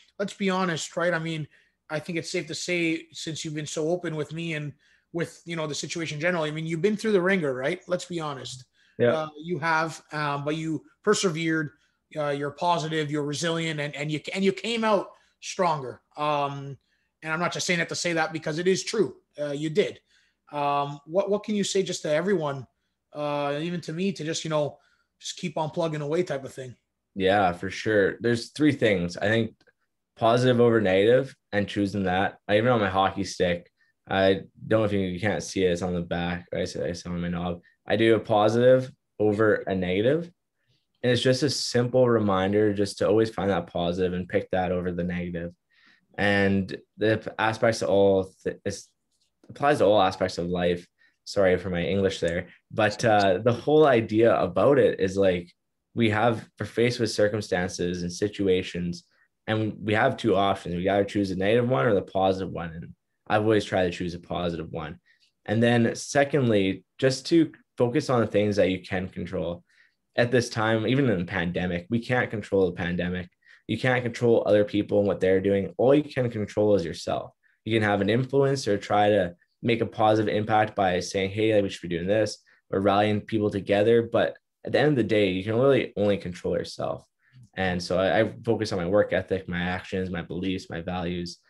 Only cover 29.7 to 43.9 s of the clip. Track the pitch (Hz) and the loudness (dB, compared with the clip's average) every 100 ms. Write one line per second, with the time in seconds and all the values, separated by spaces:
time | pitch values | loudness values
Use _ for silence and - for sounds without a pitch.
29.7 | _ _ _ _ _ 113 123 127 120 120 | _ _ _ _ _ 2 4 4 6 6
30.7 | 113 95 95 107 127 139 - _ 101 98 | 6 4 6 6 4 2 -10 _ -2 -2
31.7 | 104 101 101 95 92 98 - - 107 123 | -2 -2 0 -2 0 -2 -4 0 2 4
32.7 | 120 98 92 95 98 92 - 90 87 - | 2 2 2 0 0 -8 -2 0 0 -6
33.7 | _ _ _ - 95 95 95 - _ 90 | _ _ _ -4 2 4 2 -4 _ -2
34.7 | 110 107 98 92 87 107 82 - 98 92 | 0 2 0 -2 -2 -2 -4 -4 0 0
35.7 | 87 92 87 85 85 87 87 - 85 90 | 0 -2 -4 -4 -4 -4 -6 -8 -6 -6
36.7 | 85 - 90 90 87 87 87 90 87 _ | -6 -6 -6 -8 -6 -4 -4 -6 -8 _
37.7 | _ - 107 113 110 - 104 107 120 123 | _ -4 2 4 4 4 4 4 6 6
38.7 | 131 127 - _ - 107 104 110 98 - | 6 2 -14 _ 0 0 4 4 2 0
39.7 | 95 90 92 120 160 175 _ _ _ _ | -2 0 2 2 2 -4 _ _ _ _
40.7 | _ _ _ 123 123 131 127 143 - - | _ _ _ 0 2 2 2 0 -2 -2
41.7 | 120 123 127 123 117 104 95 95 104 107 | 0 2 4 4 4 4 2 2 2 2
42.7 | 101 101 - 90 110 110 - 98 90 87 | 0 -4 0 2 4 2 0 -2 -2 -4
43.7 | 87 87 | -4 -4